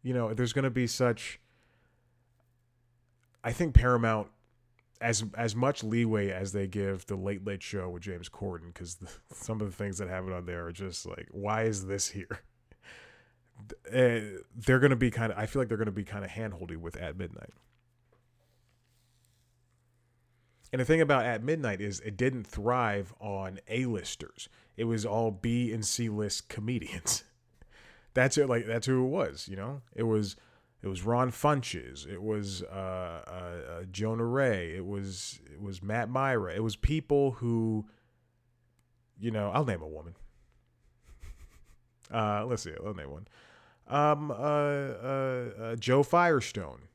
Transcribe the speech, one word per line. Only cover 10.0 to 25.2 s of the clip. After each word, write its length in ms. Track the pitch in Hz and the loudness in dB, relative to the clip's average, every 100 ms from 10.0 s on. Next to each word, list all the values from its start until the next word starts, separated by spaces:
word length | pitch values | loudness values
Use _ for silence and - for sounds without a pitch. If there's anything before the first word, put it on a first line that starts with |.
| 92 | -4
happen 240 | 92 92 | -4 -4
on 120 | 90 87 | -6 -6
there 220 | 85 85 | -6 -8
are 40 | |
just 340 | 87 95 85 87 | -8 -8 -8 -10
like, 220 | 87 - | -12 -12
"Why 320 | 98 101 110 | -6 -2 2
is 220 | 113 101 95 | 2 0 -4
this 240 | 98 - | -2 -2
here?" 320 | 101 - - _ _ _ - - - - - _ _ _ - 104 - - | -6 -10 -12 _ _ _ -20 -20 -20 -20 -20 _ _ _ -20 -16 -14 -2
Uh, 500 | 127 123 117 107 95 - 117 | 4 6 4 -4 -12 -14 -4
they're 240 | 117 131 | 4 6
gonna 160 | 135 123 | 8 6
be 140 | 123 | 2
kinda, 280 | 120 113 95 | 2 -2 0
I 80 | 107 | -2
feel 160 | - | -2
like 60 | 101 | -2
they're 100 | 110 | 0
gonna 140 | 110 | -2
be 120 | 98 | -4
kinda 240 | 95 107 98 | -6 -8 -8
handholdy 500 | - 110 90 87 80 | -6 -8 -8 -10 -8
with 180 | 85 - | -10 -8
At 200 | 82 87 | -8 -6
Midnight. 380 | 87 - - - _ _ _ _ _ _ _ _ _ _ _ _ _ _ _ _ _ _ _ _ _ _ _ _ _ _ _ _ _ _ _ | -10 -10 -18 -20 _ _ _ _ _ _ _ _ _ _ _ _ _ _ _ _ _ _ _ _ _ _ _ _ _ _ _ _ _ _ _
And 80 | 131 | 0
the 40 | 127 | 6
thing 140 | 160 | 6
about 260 | 151 135 117 | 8 8 6
At 180 | 113 | 0
Midnight 360 | 123 160 123 95 | 0 0 0 0
is 200 | 104 92 | -2 -4
it 160 | 107 98 | -8 0
didn't 280 | 127 127 101 | 0 0 -8
thrive 680 | - 107 123 113 101 92 - | -2 2 4 4 0 -4 -8
on 400 | 107 98 95 95 - | -6 -4 -6 -10 -4
A-listers. 800 | 117 127 110 - - - - - - _ - | -2 0 -2 -4 -10 -12 -14 -20 -20 _ -4
It 80 | |
was 220 | 113 113 107 | 0 0 0
all 260 | 107 | 2